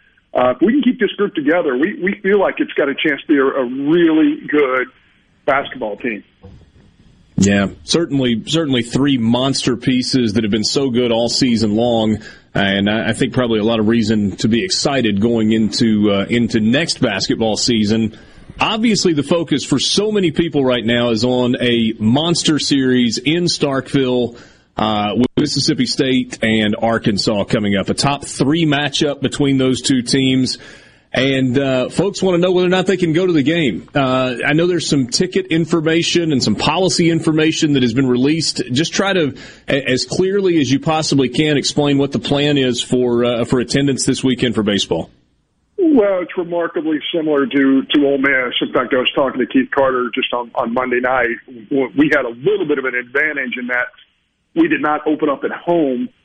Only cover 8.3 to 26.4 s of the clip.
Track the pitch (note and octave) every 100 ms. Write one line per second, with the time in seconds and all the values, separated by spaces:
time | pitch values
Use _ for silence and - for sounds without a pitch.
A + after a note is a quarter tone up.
8.3 | A2 - D#3+ D3+ B2+ A#2 C3 C#3+ C3 A2+
9.3 | B2 C3+ C3+ C#3+ A#2 C3+ B2+ B2 C3+ A#2
10.3 | G#2 A2 G#2+ G#2 D3 C3+ A#2 B2 A2+ A#2
11.3 | - C3 A2+ A2 G#2+ A#2+ A2+ A2 G#2 -
12.3 | - _ - G2 G2 G2+ A2 G2+ A2+ C3
13.3 | B2+ A#2+ A2 G#2+ A2+ G#2+ A#2 G#2+ A2 G2+
14.3 | F2+ G#2+ A#2 F#2+ - D3+ C#3 A2 G2 A#2
15.3 | A#2 A2 A2+ G#2 - A#2 G#2+ G#2 G2 G2
16.3 | A#2+ A2+ A2+ G#2+ C3+ E3 - B2 F#2+ -
17.3 | A2+ A2 G2+ - A2+ G#2 A2+ A2 - -
18.3 | - - - D3+ A3 A#3 G3+ F#3 D3 C3+
19.3 | E3+ D#3+ C#3 - C3+ - - G#3+ G#3 F3
20.3 | D3 E3+ D3 C3 B2 A#2 A#2+ A#2+ G#2+ B2
21.3 | B2 B2 B2+ B2 A#2 A2 - G#2+ C3+ E3+
22.3 | E3 E3+ C#3+ - C#3+ C3 B2+ A#2+ G#2+ C#3
23.3 | E3+ F3 - D3 C3+ C3 C#3 B2+ B2 A#2
24.3 | - - _ _ - G#2+ G#2+ G#2 G#2 B2
25.3 | - D3 C#3+ - B2 B2 - C3 C3 B2
26.3 | -